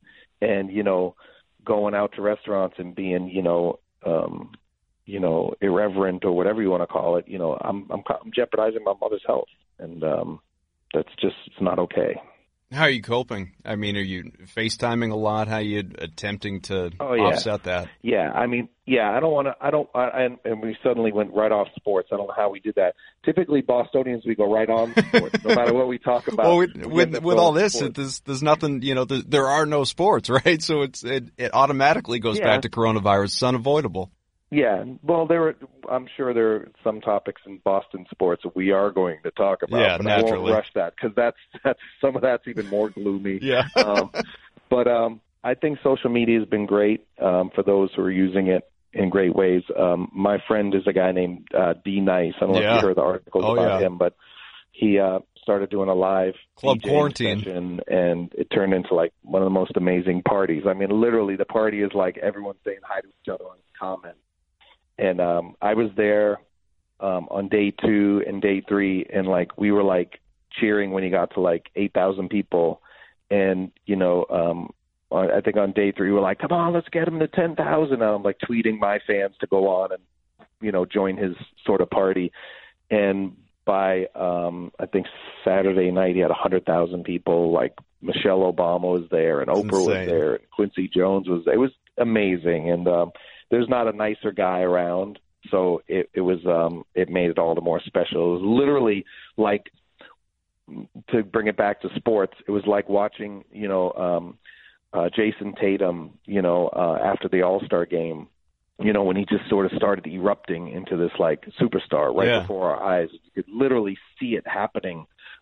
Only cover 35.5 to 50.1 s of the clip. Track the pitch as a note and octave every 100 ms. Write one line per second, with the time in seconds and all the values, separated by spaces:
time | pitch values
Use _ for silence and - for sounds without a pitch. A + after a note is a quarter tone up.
35.5 | - C3+ _ - B2+ B2+ - B2+ A#2 A2
36.5 | G#2+ - _ A2+ G#2+ A2 G2+ - - G2+
37.5 | F#2+ G2 G2 - F#2+ F2+ - F#2 E2+ F2
38.5 | F#2 F#2+ G2 G2+ F#2 F#2 D#2 E2+ - G2
39.5 | F#2+ - A2 G2 F2 G#2+ G#2 A2+ G2 F#2
40.5 | G#2+ - G#2 E2+ - A#2 G#2 A#2 - _
41.5 | - C#3 - - - C#3 C3 C3 A#2+ B2
42.5 | G#2+ G2 G#2 G#2+ G2 G2+ G2 G2 F#2+ C3+
43.5 | B2 D3 B3+ G#3+ G3+ G#3+ - A3+ - -
44.5 | - _ B2 A#2+ A#2 A2+ A2+ _ _ A#2+
45.5 | B2+ D#3 C#3+ C#3 C#3 B2 A#2+ A#2 A2+ G#2+
46.5 | G#2+ G2 G2+ G#2 A2 - - F#2+ F2+ F#2
47.5 | - G2+ G2 F#2+ - F#2 F#2 F#2+ F#2+ F#2+
48.5 | F#2 - _ _ - F#2 G2 F2+ - F#2
49.5 | F2+ - - F2 F2 F#2